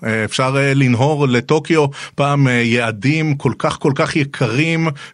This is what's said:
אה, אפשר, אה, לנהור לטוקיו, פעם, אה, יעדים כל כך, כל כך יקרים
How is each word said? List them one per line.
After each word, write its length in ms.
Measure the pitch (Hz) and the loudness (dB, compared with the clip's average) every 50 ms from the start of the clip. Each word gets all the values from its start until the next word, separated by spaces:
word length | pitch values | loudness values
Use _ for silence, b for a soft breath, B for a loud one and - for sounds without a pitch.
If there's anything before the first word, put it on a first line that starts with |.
| - | -4
אה, 200 | 113 110 110 110 | -4 -2 -2 -2
אפשר, 300 | - - - 131 131 135 | -2 -2 -2 -2 0 0
אה, 180 | 139 139 139 135 | 0 0 2 2
לנהור 540 | 139 135 123 120 110 135 151 156 143 147 127 | 2 2 2 2 2 2 2 2 2 0 2
לטוקיו, 580 | 123 120 - - 151 160 151 - 165 156 147 139 143 B B B B | 2 0 0 2 0 0 0 2 2 2 2 0 -2 B B B B
פעם, 340 | - 143 143 143 143 139 127 | -2 0 0 2 2 2 2
אה, 40 | |
יעדים 840 | 123 120 117 117 117 120 117 113 110 101 110 135 156 160 156 156 139 | 2 2 2 2 2 0 0 -2 -4 -2 -2 -2 0 0 0 -2 -2
כל 180 | 143 - 127 107 - | -2 -2 -4 -2 -2
כך, 200 | - 151 - - | -2 -4 -2 0
כל 140 | - 151 139 | -2 -2 0
כך 220 | 160 156 - - | 0 -2 0 0
יקרים 720 | 160 135 139 - - 135 110 113 139 160 165 165 160 165 160 139 B B B | -2 -2 -2 -2 -4 -2 -2 0 0 0 0 0 0 -2 -2 -4 B B B